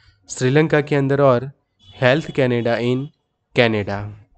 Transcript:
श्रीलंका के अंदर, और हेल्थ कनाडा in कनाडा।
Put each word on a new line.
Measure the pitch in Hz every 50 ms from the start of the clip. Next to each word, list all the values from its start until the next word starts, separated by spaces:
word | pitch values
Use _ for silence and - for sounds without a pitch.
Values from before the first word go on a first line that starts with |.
| _ _ _ _ _ -
श्रीलंका | - - 127 127 135 151 165 151 151 151
के | 143 147 147
अंदर, | 139 135 135 139 139
और | 143 135 123 120 131 143 - _ _ _ _ _ _ - - -
हेल्थ | 131 123 135 165 156 -
कनाडा | - 147 131 123 120 120 113 117 117 110
in | 120 123 123 131 139 156 - _ _ _ _ _ _ _ _
कनाडा। | 127 120 113 110 104 98 101 101 101 101 104 104 - - _ _